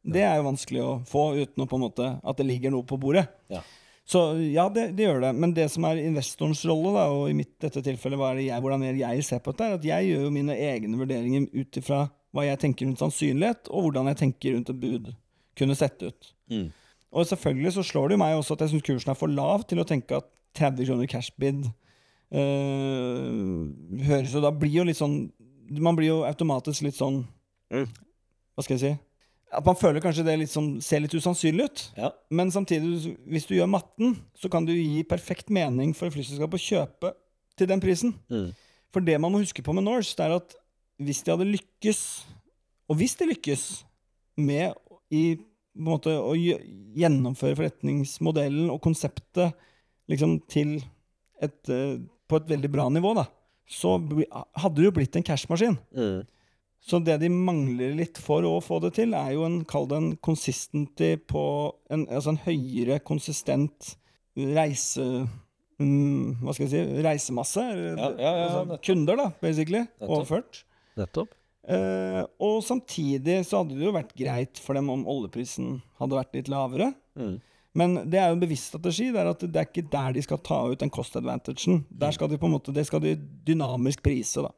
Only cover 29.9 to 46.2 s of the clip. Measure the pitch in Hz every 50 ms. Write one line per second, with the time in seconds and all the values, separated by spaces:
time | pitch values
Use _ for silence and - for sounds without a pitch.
29.9 | 147 151 165 180 151 165 165 160 156 156 156 143 - 151 151 151 139 117 - -
30.9 | 160 147 151 147 165 165 - 180 175 - - 156 156 190 294 277 - - - -
31.9 | - - 110 143 - _ _ _ 156 170 180 185 170 202 196 - 170 156 156 170
32.9 | 170 170 156 165 - - 123 156 160 165 - - 196 180 175 185 202 185 - -
33.9 | _ - 220 254 233 - - - _ - - 185 - 165 165 160 170 175 165 151
34.9 | 147 156 160 - 180 175 - - 180 - - - 208 190 165 139 123 127 135 160
35.9 | 156 - 175 175 147 147 131 123 143 143 151 160 175 180 - - 214 170 147 -
36.9 | - _ 165 185 - _ _ _ _ _ _ _ _ - 185 180 190 196 180 185
37.9 | 180 170 226 247 202 - _ _ 123 110 95 90 104 _ _ _ _ _ _ _
38.9 | - 190 185 165 156 147 160 175 196 202 208 - - - 117 151 156 190 196 208
39.9 | 240 254 196 - - - 165 156 170 180 170 - - - _ _ _ _ _ _
40.9 | _ - 143 143 139 - - 170 165 170 190 202 208 185 - _ _ _ - 214
41.9 | 214 - - - - - - - - - _ _ _ _ _ _ _ _ _ -
42.9 | 151 151 202 254 - - 349 330 - - - 147 185 233 - - 98 - - _
43.9 | _ _ _ _ _ _ _ _ _ - 147 143 143 147 175 - - - _ _
44.9 | - _ _ _ 156 151 160 165 165 160 - _ _ _ _ _ _ - 156 160
45.9 | 165 143 - 160 156 147